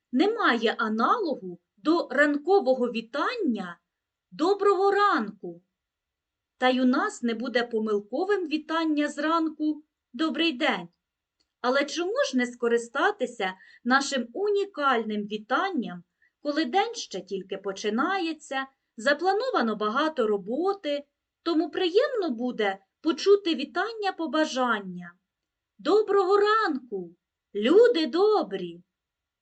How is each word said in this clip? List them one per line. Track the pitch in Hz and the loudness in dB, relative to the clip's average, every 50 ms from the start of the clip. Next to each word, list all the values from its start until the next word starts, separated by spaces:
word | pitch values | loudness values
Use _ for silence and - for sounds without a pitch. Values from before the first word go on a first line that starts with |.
| _ _ | _ _
немає | - 254 339 403 453 453 381 320 247 233 208 214 214 | 0 2 2 2 2 2 2 2 2 2 2 0 0
аналогу | - 233 220 220 220 240 302 415 494 415 320 262 233 185 185 175 - _ _ _ | 0 -2 -2 0 0 2 2 2 0 0 -2 -4 -4 -8 -12 -14 -14 _ _ _
до | _ 190 294 330 339 - - | _ 0 2 2 2 0 0
ранкового | 247 269 294 302 285 285 294 339 392 403 247 254 262 254 247 240 | 2 2 4 4 2 0 2 2 4 4 4 4 2 2 0 -2
вітання | 240 226 220 226 - 285 330 415 494 480 403 269 226 202 185 175 170 - _ _ _ _ _ _ _ _ _ _ | -2 -4 -8 -6 -4 -4 -2 -2 -2 -2 -2 -2 -2 -2 -6 -8 -12 -16 _ _ _ _ _ _ _ _ _ _
"доброго | - 180 294 349 403 392 381 403 392 359 381 403 | -4 0 2 2 2 4 4 4 4 4 4 4
ранку". | 403 403 415 403 359 277 220 196 - - - 175 170 - _ _ _ _ _ _ _ _ _ _ _ _ _ _ _ _ _ _ _ | 4 4 4 4 2 2 0 -4 -8 -12 -14 -14 -14 -16 _ _ _ _ _ _ _ _ _ _ _ _ _ _ _ _ _ _ _
Та | - 254 254 | 0 2 2
й | 262 247 | 2 4
у | 262 | 4
нас | 254 254 302 381 427 - - 240 | 2 2 2 0 -2 -4 -4 -4
не | 233 226 | -4 -2
буде | 214 233 269 220 240 240 | -4 -4 -2 -2 -2 0
помилковим | 240 226 220 220 220 208 202 208 - 240 277 359 381 415 392 359 | 0 -2 -2 0 0 -2 -2 -2 -4 -4 -4 -2 0 0 -2 -2
вітання | 285 294 311 302 - 320 330 330 320 302 294 294 | -2 -4 -6 -4 -4 -2 -2 0 0 0 0 0
зранку | 294 294 294 294 311 320 339 320 311 311 - 302 311 302 294 - _ _ _ _ _ - | -2 -2 -2 -2 0 0 0 0 -2 -2 -2 -2 -4 -4 -4 -8 _ _ _ _ _ -6
"добрий | 233 320 311 240 277 330 330 | -4 -2 -2 0 0 0 0
день". | 294 240 311 277 226 185 170 170 _ _ _ _ _ _ _ _ _ _ _ _ _ _ | 0 0 -2 -2 -2 -2 -6 -10 _ _ _ _ _ _ _ _ _ _ _ _ _ _
Але | - 240 262 277 302 | -2 0 2 2 0
чому | 294 - 302 349 370 440 539 571 - | -2 -4 -4 -4 -2 0 0 0 0
ж | - | 0
не | 254 247 | 0 -2
скористатися | 240 - - - 233 233 233 233 233 - 277 330 403 415 - 254 247 - - 202 185 185 - - - - _ - | -2 -2 -4 0 0 0 0 0 -2 -2 0 0 0 0 -2 -4 -6 -4 -4 -6 -6 -6 -8 -16 -20 -20 _ -2
нашим | 240 254 277 277 - 285 262 233 233 - | 0 2 2 2 0 -2 -4 -4 -4 -6
унікальним | - 392 415 403 403 392 - - 294 294 277 254 233 220 214 214 208 208 | -4 -2 0 0 0 -2 -2 -4 -2 0 0 2 0 0 -2 -4 -6 -4
вітанням, | 208 214 208 214 - 254 294 359 392 381 277 208 180 180 175 175 _ _ _ _ _ _ _ | -6 -8 -8 -6 -4 -2 -2 -2 -2 -2 -4 -6 -6 -8 -14 -16 _ _ _ _ _ _ _
коли | - 285 285 302 320 | -6 -4 -2 -2 -2
день | 240 240 381 427 466 453 | 0 0 0 0 0 -4
ще | - - - - 190 | -8 -10 -10 -10 -10
тільки | - - 196 190 185 - 196 | -8 -8 -8 -8 -8 -8 -10
починається, | 190 - 196 190 - - 214 208 233 285 349 392 392 349 330 311 311 - - 269 269 269 262 _ _ _ _ _ | -8 -6 -8 -8 -4 -4 -2 0 0 0 0 -2 -2 -4 -6 -6 -8 -10 -8 -8 -8 -8 -8 _ _ _ _ _
заплановано | - 214 269 294 294 330 370 392 415 494 539 466 330 247 226 214 | -4 0 0 0 2 2 0 0 0 0 0 0 0 0 0 0
багато | - 214 208 220 269 311 311 311 - 226 | -2 -2 -2 0 0 0 0 0 0 0
роботи, | 214 214 202 180 196 240 285 349 392 392 - - 294 285 285 285 _ _ _ _ _ _ _ - | 0 0 -2 -2 -4 -4 -2 -2 -2 -2 -2 -4 -4 -4 -4 -6 _ _ _ _ _ _ _ -6
тому | 339 339 302 320 302 | -2 0 0 0 0
приємно | - - 370 349 330 427 554 605 539 453 370 320 | -2 -2 -2 2 2 2 2 2 0 -2 -2 -2
буде | 240 220 240 247 226 196 214 196 190 196 _ _ _ _ | -4 -4 -4 -4 -4 -2 -2 -2 -2 -4 _ _ _ _
почути | - 302 330 - - 381 403 403 403 349 320 | -4 -4 -4 0 4 6 6 6 4 0 -4
вітання-побажання. | 233 254 - - 349 381 440 466 440 415 370 381 - 330 302 247 311 311 - 226 254 254 240 226 208 202 185 180 180 175 175 180 _ _ _ _ _ _ _ _ _ _ _ _ | -4 -4 -6 -4 -4 -4 -4 -4 -4 -4 -4 -4 -4 -6 -2 0 0 0 0 0 0 0 0 0 -2 -4 -8 -12 -12 -14 -16 -20 _ _ _ _ _ _ _ _ _ _ _ _
"Доброго | - 190 269 370 427 427 415 381 392 381 359 403 | -6 0 2 2 4 4 4 2 2 4 4 4
ранку, | 415 403 415 415 - 440 370 294 254 - - 208 190 175 170 - _ _ _ _ _ _ _ - | 4 4 4 4 4 2 0 -2 -4 -6 -8 -8 -8 -8 -10 -14 _ _ _ _ _ _ _ -4
люди | 202 208 247 330 415 480 440 - 330 311 | 0 2 6 8 8 8 8 6 2 0
добрі!" | 247 233 339 392 427 427 381 277 190 196 190 180 175 170 175 - _ _ _ _ _ _ _ _ _ _ _ | 0 0 2 2 4 4 2 0 -2 -6 -8 -8 -10 -12 -14 -20 _ _ _ _ _ _ _ _ _ _ _